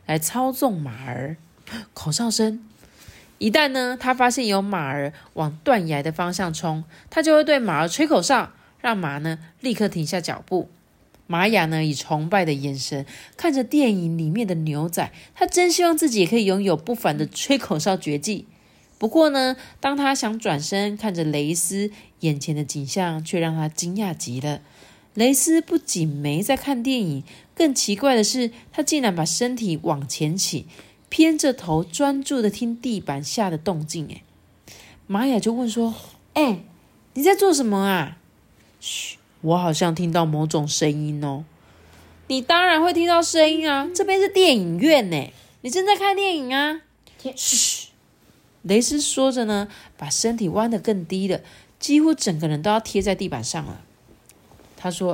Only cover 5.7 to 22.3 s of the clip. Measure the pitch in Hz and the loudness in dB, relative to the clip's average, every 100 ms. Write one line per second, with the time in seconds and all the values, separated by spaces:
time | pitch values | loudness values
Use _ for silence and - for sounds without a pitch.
5.7 | 233 165 147 147 156 175 175 180 160 170 | 2 2 -2 -2 -4 -4 -4 -4 -4 -4
6.7 | 156 160 - - - 311 302 311 285 220 | -4 -8 -16 -6 0 4 4 6 2 2
7.7 | 151 170 175 311 262 170 254 - - _ | 0 0 0 2 2 4 2 0 -8 _
8.7 | _ 240 214 156 143 156 160 - _ 262 | _ -4 -2 -2 -4 -4 -6 -10 _ -4
9.7 | 220 202 170 151 185 165 131 - 185 - | 0 -2 -2 -4 -4 -6 -8 -4 -4 -4
10.7 | _ _ _ _ _ - 170 202 214 160 | _ _ _ _ _ -4 0 2 2 2
11.7 | 160 156 139 - 156 156 202 170 139 139 | 0 0 -2 -2 -4 0 0 2 -2 -4
12.7 | 135 - 143 139 - - - 349 269 240 | -6 -6 -8 -10 -16 -20 -4 0 0 0
13.7 | 302 262 196 170 165 156 202 208 165 156 | 2 4 2 0 -2 -2 -2 -2 -2 -2
14.7 | 147 170 185 156 - - - 359 359 359 | -2 -4 -4 -6 -8 -14 -4 0 2 2
15.7 | 349 349 320 320 220 170 233 196 190 196 | 4 2 2 2 2 2 2 2 2 2
16.7 | 160 - 233 185 151 143 - - 277 - | 0 -2 -2 -2 0 -4 -4 0 0 0
17.7 | 156 202 190 156 147 180 202 - _ _ | -2 0 -2 -2 -4 -4 -8 -10 _ _
18.7 | _ _ - 220 320 311 277 254 262 - | _ _ -6 0 4 4 4 0 -2 -10
19.7 | - 285 285 277 269 226 220 208 147 156 | -6 -2 0 0 0 -2 -4 -2 -2 -2
20.7 | 196 208 208 220 170 156 147 147 170 - | -2 -2 -2 -4 -2 -2 0 -2 -2 -2
21.7 | 196 208 208 - _ 160 | -2 -4 -6 -20 _ -2